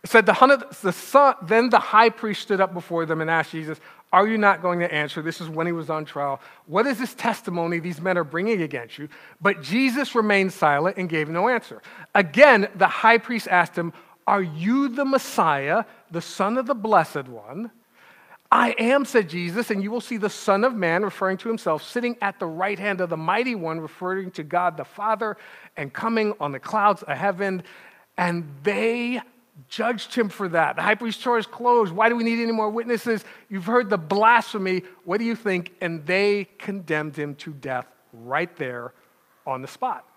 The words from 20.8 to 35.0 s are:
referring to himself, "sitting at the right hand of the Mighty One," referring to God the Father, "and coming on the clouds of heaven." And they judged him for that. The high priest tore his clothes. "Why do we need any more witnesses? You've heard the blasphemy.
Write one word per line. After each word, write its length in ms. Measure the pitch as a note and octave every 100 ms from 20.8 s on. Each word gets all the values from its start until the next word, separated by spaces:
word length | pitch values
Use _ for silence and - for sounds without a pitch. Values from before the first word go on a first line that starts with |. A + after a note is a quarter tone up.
| F3 E3+
referring 340 | G#3 - F#3+ F#3+
to 120 | A#3
himself, 340 | A3+ - -
"sitting 320 | - A#3+ A#3+ A#3+
at 180 | G3+ -
the 60 | F3
right 320 | D#3+ F#3+ G3
hand 240 | G3+ F#3+
of 80 | F3+
the 80 | E3
Mighty 380 | D#3+ G3+ B3+ A3
One," 240 | E3 D#3+
referring 520 | D#3 - F3+ F#3+ F#3
to 120 | F3+
God 340 | D3+ E3+ F3+ D#3+
the 80 | E3
Father, 500 | - G#3 G#3+ A3 G3+ - - - -
"and 160 | C#3+
coming 420 | - A3 A3+ G#3+ G3+
on 120 | D3
the 80 | C3+
clouds 420 | - G#3+ G3+ G3
of 140 | - C#3
heaven." 460 | G3 F3+ G3 F#3 E3+ - - _ _ -
And 300 | F3+ E3+ D#3 C#3
they 580 | D#3 G3+ A3+ A#3+ A#3+ B3 - _ _ - C3
judged 480 | - A3+ A3+ - B3
him 140 | G#3+
for 200 | - F#3+
that. 260 | E3 D3+ C#3
The 60 |
high 140 | F3 G#3+
priest 280 | A#3 G3+
tore 140 | B3 A#3
his 100 | -
clothes. 440 | - A#3+ A#3+ G3+
"Why 180 | F3 A3+
do 60 | A#3+
we 80 |
need 180 | A#3 A#3
any 100 | A#3
more 180 | A3 G#3+
witnesses? 540 | A3+ A#3 A#3 A#3 G#3+ - - _
You've 180 | F#3+ F3
heard 240 | B3 G#3+
the 80 | G3+
blasphemy. 840 | D3+ G3 A3 A#3 A3 G#3+ F#3 F#3 - -